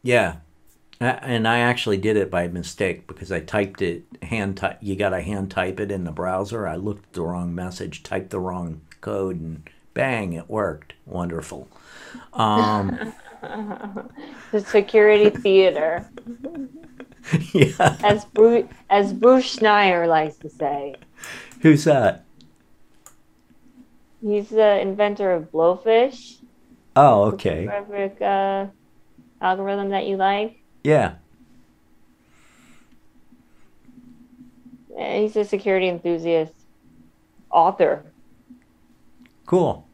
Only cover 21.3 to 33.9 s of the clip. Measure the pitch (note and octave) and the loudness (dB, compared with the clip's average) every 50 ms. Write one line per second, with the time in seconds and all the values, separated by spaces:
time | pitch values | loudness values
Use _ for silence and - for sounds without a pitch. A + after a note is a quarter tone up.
21.3 | - - - - - - - D#3 D#3 C#3+ D3+ E3 D3 C3+ A2+ G2 - - - _ | -16 -18 -18 -20 -20 2 6 6 6 6 6 4 4 4 4 2 2 0 -12 _
22.3 | _ _ - _ _ _ _ _ _ _ - _ _ _ _ - _ _ _ _ | _ _ -20 _ _ _ _ _ _ _ -20 _ _ _ _ -20 _ _ _ _
23.3 | _ _ _ _ _ _ _ - _ B3 - _ _ _ _ _ _ _ A3+ G#3 | _ _ _ _ _ _ _ -20 _ -20 -20 _ _ _ _ _ _ _ -4 -2
24.3 | G#3 G#3 G3+ G#3+ A3 A3 A3 G#3 G3+ G3 - G3 F#3+ G3+ G#3 G#3 G#3 G3+ G3+ F#3+ | -2 -2 -2 -2 2 4 4 6 4 2 0 -2 0 0 0 0 0 -2 0 0
25.3 | F3+ E3+ D#3 - - D#3 E3 E3+ F3+ F3+ - A3 A3+ A3+ B3 C#4 C4+ - - - | 0 0 -2 -6 -2 2 2 2 2 2 0 2 4 4 4 2 -2 -8 -20 -20
26.3 | - _ - _ _ _ _ _ - _ _ _ _ - C#3+ C#3+ A#2 G#2 G2+ G#2+ | -20 _ -20 _ _ _ _ _ -20 _ _ _ _ 6 8 8 8 6 4 2
27.3 | G2+ G2 - G2 E2 D#2+ F2+ G#2+ G#3 G3+ G3+ G#3 G3+ G3+ G3 G3 G3 - G3+ G3+ | 2 0 -2 -2 -2 -2 -4 -4 -6 -6 -8 -8 -6 -6 -6 -6 -6 -4 -2 -2
28.3 | G3 G3 G3 G3 G3 G3 G3 G3 - _ _ _ _ _ _ _ _ - - _ | 0 0 0 -2 -2 -4 -6 -8 -12 _ _ _ _ _ _ _ _ -20 -20 _
29.3 | _ _ - F#3 F#3 F#3+ G3 G3 G3 G3+ G3+ G3 G3 F#3+ - - G3 F#3+ F#3+ G3 | _ _ -2 -2 -2 0 -2 -4 -4 -4 -4 -4 -4 -4 -4 -4 -4 0 0 0
30.3 | G3+ G3+ G#3+ A3+ - _ _ _ _ _ _ C#3+ D#3 D3 A2+ F2 D2+ - _ _ | 0 0 -4 -6 -8 _ _ _ _ _ _ 2 2 2 2 0 -4 -8 _ _
31.3 | _ _ - _ _ - _ _ _ _ _ _ _ _ _ _ _ _ _ _ | _ _ -20 _ _ -20 _ _ _ _ _ _ _ _ _ _ _ _ _ _
32.3 | _ _ _ _ _ _ _ _ - - _ _ - - _ - _ B3 - - | _ _ _ _ _ _ _ _ -20 -20 _ _ -20 -20 _ -20 _ _ -20 -20
33.3 | A#3+ _ _ _ _ - - - _ _ _ - | -20 _ _ _ _ -20 -20 -20 _ _ _ -20